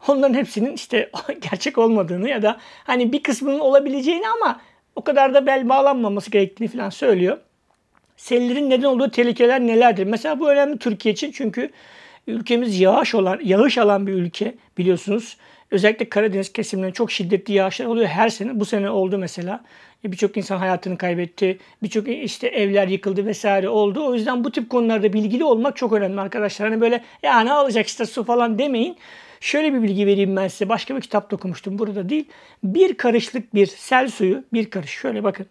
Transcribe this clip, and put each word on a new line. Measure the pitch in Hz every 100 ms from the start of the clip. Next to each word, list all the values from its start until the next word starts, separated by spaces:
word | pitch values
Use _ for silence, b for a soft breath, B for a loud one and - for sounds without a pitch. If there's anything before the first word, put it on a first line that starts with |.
| -
Onların | 277 277
hepsinin | 254 269 - 240
işte | - - 247 - - -
<laughs> | - -
gerçek | 175 - 254
olmadığını | 226 220 170 175 220
ya | 254
da | 214 240 B B
hani | B 254 240
bir | 277
kısmının | - 247 269 277
olabileceğini | 294 277 285 277 262 339 440
ama | 466 403 - B B _ -
o |
kadar | - 277 269
da | 269 269
bel | 269 240
bağlanmaması | 269 277 269 226 202 196
gerektiğini | 208 196 - 226
filan | 247 202
söylüyor. | - 269 190 180 294 _ _ _ _ _ _ _ _
Sellerin | - 240 247 247 285
neden | 254 277
olduğu | 254 269
tehlikeler | - 240 233 240 262
nelerdir? | 240 226 240 196
Mesela | 196 220 302 294
bu | 302
önemli | 285 285 294
Türkiye | 240 196 -
için | 208 285
çünkü | - 254 240 285 B B B B B -
ülkemiz | 226 - 240 240 190
yağış | 185 233 294 233
olan, | 190 196
yağış | 269 190 269 247
alan | 214 202 202
bir |
ülke | 190 175 - 208 247 b -
biliyorsunuz. | 180 175 - 202 226 - b b b
Özellikle | 196 208 226 226
Karadeniz | 208 220 190 190
kesimlerinde | - 214 190 190
çok | 180 233
şiddetli | - 170 233 -
yağışlar | 196 190 - 247
oluyor | 226 214
her | 165 226
sene. | 226 208 247
Bu | 208
sene | 214 202
oldu | 214 190 202
mesela. | 180 - 175 233 b b b b 214
E, |
birçok | 180 202 208
insan | 180 190
hayatını | 190 180 190 180
kaybetti. | 180 175 175 - 190 185 B B
Birçok, | - 220 214
e, | 320
işte | 269 - -
evler | 294 202 196 190
yıkıldı | 190 202 196 208
vesaire | 208 214 196 190
oldu. | 220 208 202 294
O |
yüzden | 247 220 254
bu | 247
tip | 262 233
konularda | 247 233 226 208
bilgili | 208 214 240
olmak | 320 226 262 269
çok | 247
önemli | 214 196 196
arkadaşlar. | 196 220 208 - 208
Hani | 220
böyle | 233 240 233 B
"Ya | - 254
ne | 226
olacak | 294 277 220 208
işte | - -
su" | -
falan | 226 240 240 220
demeyin. | 285 247 269 349 B B B B
Şöyle | - 285 311
bir | 269
bilgi | 220 196 202
vereyim | 202 196 196
ben | 190
size. | - 196
Başka | 220 - 269
bir |
kitapta | - 208 202 202
okumuştum. | 185 170 - 196
Burada | 214 202 185
değil. | 302 302 B B B
Bir | 190 240 370
karışlık | 240 247 233 233 254 - 214
bir | 196
sel | - - 254 262
suyu, | - 185 214 262
bir | 226 220
karış. | 196 147
Şöyle | - 269 214
bakın. | 208 190 190